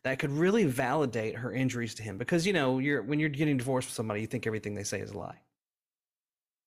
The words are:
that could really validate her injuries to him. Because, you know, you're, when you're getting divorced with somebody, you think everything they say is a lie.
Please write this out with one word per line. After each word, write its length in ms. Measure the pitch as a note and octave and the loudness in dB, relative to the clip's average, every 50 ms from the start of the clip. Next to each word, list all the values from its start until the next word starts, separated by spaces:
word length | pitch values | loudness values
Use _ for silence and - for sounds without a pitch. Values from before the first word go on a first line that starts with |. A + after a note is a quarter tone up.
| - | -2
that 140 | B2+ C3+ | -2 -2
could 140 | - - C#3+ | 0 0 0
really 320 | C#3 D3+ E3+ F#3 G#3 A#3+ G3+ | 2 4 4 6 6 6 4
validate 720 | C#3+ A#2+ C#3+ C3 B2 C#3+ D#3+ D3 B2 A2+ A#2 A2 A2 - | 4 4 2 0 2 2 2 2 2 0 -2 -2 -2 -4
her 180 | A#2 B2+ B2 F#2+ | -4 -6 -4 -2
injuries 400 | B2+ C3 B2+ - B2 A#2 A2 - | 0 0 0 0 -2 -4 -6 -6
to 80 | - A2 | -8 -8
him. 140 | G#2+ F#2+ | -8 -6
Because, 300 | G2 B2 - F3 E3+ E3 | -6 -2 0 0 2 2
you 60 | G#3 G3 | 2 2
know, 260 | E3 C#3 B2+ C3 C3 | 2 2 2 2 2
you're, 240 | C3 D3 C#3+ C3 G2 | 2 2 0 0 0
when 160 | B2 D3 D3 | 0 0 0
you're 100 | D#3 D#3 | 0 0
getting 280 | C#3+ C3+ D#3+ D3+ C#3+ | 0 0 2 2 2
divorced 320 | B2+ A#2+ C3+ C3 B2+ B2+ - | 2 2 0 0 0 -2 -4
with 40 | - | -6
somebody, 280 | - A2+ A2 G#2 G#2 | -6 -4 -2 -2 -2
you 60 | A2 | -4
think 200 | A2 - A#2 - | -4 -4 -4 -2
everything 260 | A2 A2 G#2+ - G#2+ G#2 | -2 -4 -2 -4 -6 -6
they 100 | G2+ G2+ | -6 -6
say 160 | - G#2 G2 | -6 -6 -6
is 120 | G2+ G#2 | -6 -6
a 60 | G2+ | -8
lie. 240 | F#2+ - - - - _ _ _ _ _ _ _ _ _ _ _ _ _ _ _ _ _ _ _ _ _ _ _ _ _ | -10 -10 -10 -12 -16 _ _ _ _ _ _ _ _ _ _ _ _ _ _ _ _ _ _ _ _ _ _ _ _ _